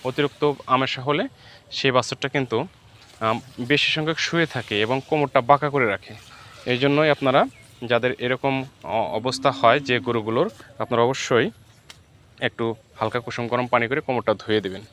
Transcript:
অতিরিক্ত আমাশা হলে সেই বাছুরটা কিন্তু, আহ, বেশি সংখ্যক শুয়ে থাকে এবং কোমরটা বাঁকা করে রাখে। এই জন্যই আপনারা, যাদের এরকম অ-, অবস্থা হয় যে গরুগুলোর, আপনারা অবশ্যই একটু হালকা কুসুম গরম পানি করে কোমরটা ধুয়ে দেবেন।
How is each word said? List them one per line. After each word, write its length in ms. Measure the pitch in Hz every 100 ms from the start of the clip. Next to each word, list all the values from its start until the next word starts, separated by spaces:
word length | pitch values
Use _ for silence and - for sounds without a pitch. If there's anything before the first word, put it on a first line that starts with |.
অতিরিক্ত 500 | 131 127 143 - 147 139 -
আমাশা 340 | 131 131 -
হলে 260 | 127 147 262 - - - _
সেই 200 | - 139
বাছুরটা 380 | 127 120 - 139
কিন্তু, 380 | 147 127 113 170 - - - - -
আহ, 200 | 110 113 - -
বেশি 320 | 123 143 -
সংখ্যক 280 | - 156 156
শুয়ে 260 | - 170 160
থাকে 360 | 131 - 104
এবং 200 | 110 131 -
কোমরটা 340 | 156 143 131
বাঁকা 280 | 120 139 147
করে 180 | 139 117
রাখে। 260 | 98 - 107 - - - - -
এই 120 | 123
জন্যই 320 | 139 143 156
আপনারা, 360 | 143 135 131 262 - - -
যাদের 280 | 120 117 123 -
এরকম 460 | 123 127 139 135 131 _
অ-, 260 | - 107 95
অবস্থা 400 | 101 123 127 139
হয় 280 | 131 117 135
যে 200 | 139 123
গরুগুলোর, 500 | 123 117 107 113 190 - - -
আপনারা 220 | 113 117
অবশ্যই 480 | 120 131 - 123 160 - - - _ - _ _ _ -
একটু 340 | 123 - 117 113 _ -
হালকা 200 | 110 123
কুসুম 280 | 120 117 117
গরম 200 | 123 123
পানি 200 | 120 117
করে 140 | 135
কোমরটা 320 | 156 127 113
ধুয়ে 280 | 107 - 107
দেবেন। 200 | 95 95 107